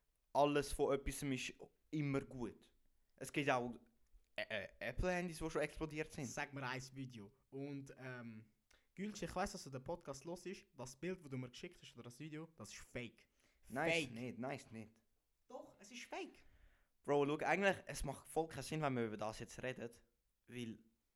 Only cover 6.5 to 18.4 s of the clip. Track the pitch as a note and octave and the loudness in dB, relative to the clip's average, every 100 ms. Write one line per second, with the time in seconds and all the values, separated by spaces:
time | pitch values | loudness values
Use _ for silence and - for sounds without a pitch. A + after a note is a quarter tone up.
6.5 | C#3 B2+ C3 C3 C3+ C3 A2+ G2+ _ _ | -2 -2 -2 -6 -8 -8 -8 -14 _ _
7.5 | C3+ C#3+ C#3 C#3 C3 C3+ B2 A#2 A2 A2 | -6 -6 -6 -8 -12 -10 -8 -10 -12 -16
8.5 | _ _ - _ - G#3 G#3 E3 F3+ G3 | _ _ -20 _ -6 -6 -4 -4 0 -2
9.5 | F#3 - C3 C3+ F3 - C#3 E3+ F3 F3+ | -2 -8 -10 -6 -6 -6 -10 -8 -8 -8
10.5 | G3+ - - B2 - F3 F3+ D3+ B2+ B2+ | -10 -12 -10 -10 -6 -6 -6 -4 -6 -6
11.5 | - F3 - C3+ B2 A#2 A#2 D#3 D3+ E3 | -8 -12 -12 -18 -14 -14 -10 -10 -8 -10
12.5 | - G#2 - - B2+ A#2+ - - _ _ | -10 -12 -12 -10 -6 -6 -10 -20 _ _
13.5 | _ - A#2+ E3 E3 C#3 A2+ B2 A2+ B2+ | _ -8 0 4 4 2 -4 -6 -4 -4
14.5 | C#3 - A2+ A2 - _ _ _ _ _ | -4 -8 -12 -14 -16 _ _ _ _ _
15.5 | C4 D4+ - G3 B3 - E4 F4+ - - | -14 -14 -18 -14 -12 -8 -6 -6 -10 -20
16.5 | - - _ _ _ - C#3+ C#3 D3+ D3 | -20 -20 _ _ _ 4 6 6 4 4
17.5 | E3+ G3 F3+ - C#3+ C#3+ C3 - - | 6 6 4 -2 -4 -4 -6 -4 0